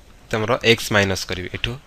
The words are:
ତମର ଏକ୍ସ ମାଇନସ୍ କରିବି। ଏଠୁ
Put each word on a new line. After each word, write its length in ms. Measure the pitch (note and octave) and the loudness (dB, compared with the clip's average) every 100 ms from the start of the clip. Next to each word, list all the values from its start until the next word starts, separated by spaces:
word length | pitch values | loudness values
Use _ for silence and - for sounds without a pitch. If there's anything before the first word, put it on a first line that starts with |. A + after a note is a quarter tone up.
| - - - | -20 -20 -6
ତମର 260 | A2+ G#2+ B2+ | -2 0 2
ଏକ୍ସ 220 | A2+ A2+ - | 4 4 4
ମାଇନସ୍ 320 | G#2+ G2 F#2 - | 2 2 0 -4
କରିବି। 220 | F2+ F2+ | -8 -8
ଏଠୁ 160 | - A#2 B2+ | -8 -8 -8